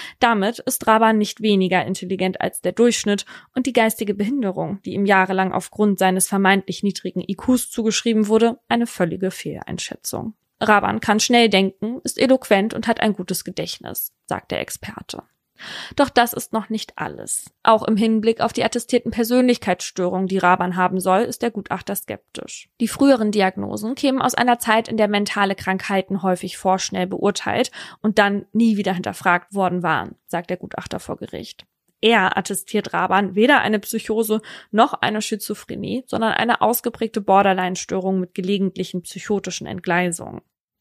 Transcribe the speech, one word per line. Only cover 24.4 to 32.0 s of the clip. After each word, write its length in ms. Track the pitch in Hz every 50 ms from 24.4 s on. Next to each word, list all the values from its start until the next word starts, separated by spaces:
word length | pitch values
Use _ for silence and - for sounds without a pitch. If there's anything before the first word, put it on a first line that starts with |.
| 240 247 240 240
Zeit, 280 | - 233 214 226 220
in 100 | - 226
der 100 | 220 214
mentale 480 | 202 208 202 208 202 - 202 202 196 196
Krankheiten 640 | - - 190 190 190 - - 196 190 190 - 190 170
häufig 360 | 190 185 180 175 - 180 -
vorschnell 500 | - - 190 185 185 - - 196 185 180
beurteilt 640 | 185 185 - - 202 196 - - - - - 254 - - - - - - - -
und 160 | 214 190 220
dann 260 | 202 202 202 202 - _ -
nie 240 | 220 233 226 214
wieder 160 | 202 202 190 190
hinterfragt 640 | 175 170 104 - - - 185 175 175 - _ 196
worden 260 | 196 190 180 175 180
waren, 320 | 170 160 156 120 87 - - _ _
sagt 240 | - - 170 170 -
der 60 | -
Gutachter 420 | - - - - - - - - 196
vor 180 | - - -
Gericht. 480 | - 208 - - - - - - _ - _ _ _ _ _ _ -